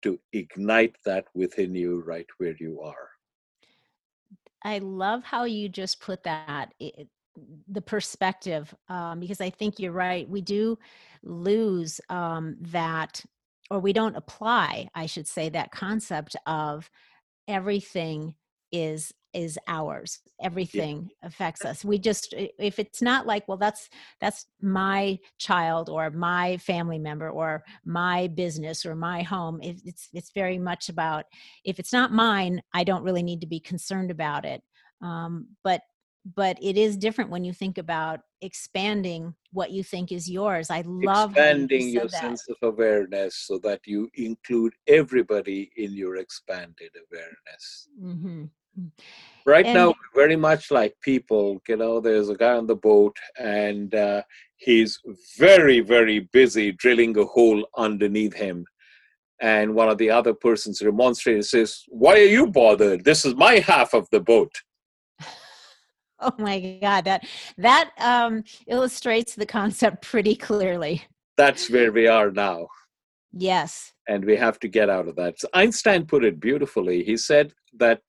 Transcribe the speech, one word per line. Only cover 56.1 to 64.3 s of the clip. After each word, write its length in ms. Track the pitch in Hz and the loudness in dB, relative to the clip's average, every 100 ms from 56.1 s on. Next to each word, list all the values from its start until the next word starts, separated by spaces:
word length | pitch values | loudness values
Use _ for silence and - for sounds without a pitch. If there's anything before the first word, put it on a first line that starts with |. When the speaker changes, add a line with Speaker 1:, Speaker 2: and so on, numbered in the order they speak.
| 107 92 | 2 4
Speaker 1:
busy 380 | 127 127 110 104 | 6 6 4 -2
drilling 440 | 95 123 120 117 107 | 2 2 4 4 4
a 60 | |
hole 420 | 101 - 117 104 107 - | 2 6 6 6 0 -2
underneath 560 | 110 104 104 104 107 | -2 0 0 0 -2
him. 300 | - 101 87 87 _ _ _ _ _ _ _ | -2 -6 -6 -12 _ _ _ _ _ _ _
And 340 | 113 107 107 | 0 2 2
one 140 | 110 113 | 4 4
of 100 | 107 | 4
the 120 | 113 | 4
other 240 | 117 117 | 4 2
persons 480 | 107 120 110 - 101 | 2 2 0 -2 -2
remonstrates, 680 | 104 104 127 120 - 110 104 | 0 4 2 2 0 0 2
says, 320 | 123 110 - - | 2 2 -2 -16
"Why 240 | 117 131 208 | 4 8 10
are 40 | 202 220 | 10 8
you 100 | 277 | 4
bothered? 580 | 165 113 107 104 90 | 6 6 8 4 4
This 200 | 90 151 | 4 4
is 100 | 139 | 2
my 240 | 123 185 240 | 6 8 8
half 340 | - 160 120 | 6 4 4
of 120 | 120 95 | 2 2
the 80 | 107 | 0
boat." 320 | 90 | 6